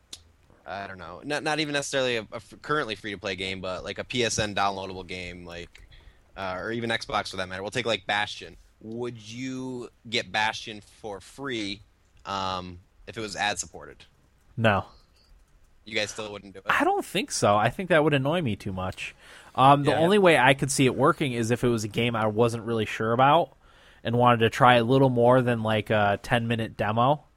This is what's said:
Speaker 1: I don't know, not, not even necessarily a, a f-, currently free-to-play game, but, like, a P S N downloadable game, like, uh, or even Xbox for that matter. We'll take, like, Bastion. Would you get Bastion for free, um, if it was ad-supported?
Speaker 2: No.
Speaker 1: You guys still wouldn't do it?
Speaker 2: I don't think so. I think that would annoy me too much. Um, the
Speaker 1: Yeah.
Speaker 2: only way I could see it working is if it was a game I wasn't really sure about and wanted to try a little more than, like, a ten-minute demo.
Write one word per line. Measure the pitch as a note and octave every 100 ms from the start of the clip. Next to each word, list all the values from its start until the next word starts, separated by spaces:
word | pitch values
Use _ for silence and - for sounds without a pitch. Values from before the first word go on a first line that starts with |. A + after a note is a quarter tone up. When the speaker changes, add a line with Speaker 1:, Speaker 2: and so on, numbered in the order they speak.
| _ - _ _ _ _ -
Speaker 1:
I | F#2+ G2
don't | F#2+
know, | E2 F2
not, | C#3 D3
not | D#3 D3+
even | D3+
necessarily | C#3+ C#3 C#3 B2+ A#2
a, | G#2+
a | A#2
f-, | - G2+
currently | - D3+ A#2
free-to-play | G#2 G#2+ G2 G2+ F#2+
game, | F#2+ F#2+
but, | F#2 F2+
like, | F#2 G2+
a |
P | F#2+ B2
S | A2+ -
N | G#2+
downloadable | G2+ G2+ F#2+ F#2+ F#2 F2+
game, | F2+ F2+ F2+
like, | F2 F2 F2 - - - - _ _ -
uh, | F#2+ F#2
or | F#2+
even | A#2 A#2
Xbox | A2+ - G#2+ G2
for | F#2+
that | F#2
matter. | F#2
We'll | G2+
take, | B2+ A#2
like, | G#2 -
Bastion. | G#2 G#2 - F2 F2+ _ _
Would | A2 A2+ A#2+ A#2
you | G#2+ A#2 C3 C3 C3 B2+ A2+ _ A#2
get | A#2 F#2+
Bastion | A2 A2 A2+ - G#2+ - -
for | A2 G2
free, | - - C#3 A#2 G2+ G2+ - _ _ _ -
um, | G2 F#2+ F#2 F2+ F2 _ _ -
if | G2+
it |
was | G#2+
ad-supported? | F2+ G2+ G#2 D#2+ E2+ D2 - - _ _ _ _ -
Speaker 2:
No. | A2+ G2 - - _ _ _ - _ _ _ _ G#2+
Speaker 1:
You | G#2+
guys | G#2
still | - G#2
wouldn't | G2+ G2
do | F#2+
it? | -
Speaker 2:
I | -
don't | D#4+ G4+
think | - F3 D#3
so. | - A2 G#2
I | A2
think | - F#3
that | E3
would | D3+
annoy | C#3+ C3+ F3
me | A2+ G2+
too | G#2+
much. | F#2+ F#2 - - - - - -
Um, | - C3 C#3+
the | C#3+
Speaker 1:
Yeah. | C#3
Speaker 2:
only | E3 G#3
way | F#3 D3
I | B2+
could | C#3 C#3
see | -
it | C3
working | G#2+ C#3+ E3 C#3+
is | A#2+ A2+
if | A#2+
it | B2
was | A#2
a | A2
game | A2 A#2+
I | A#2 A2
wasn't | G#2+ A#2+ A#2
really | A2 A#2
sure | G#2+ - A2+
about | A#2 C3+ D#3+ E3+ _ _ _ - -
and | - A#2+
wanted | B2 A#2
to | A2
try | - B2+ B2
a |
little | A#2 C3+ C3+
more | B2 A#2+ B2+
than, | A#2+ A#2
like, | A2 A2 -
a | A2 G2+ G2+
ten-minute | - A#2+ A#2 A2+ A2+ -
demo. | G#2 A2+ B2 D3 -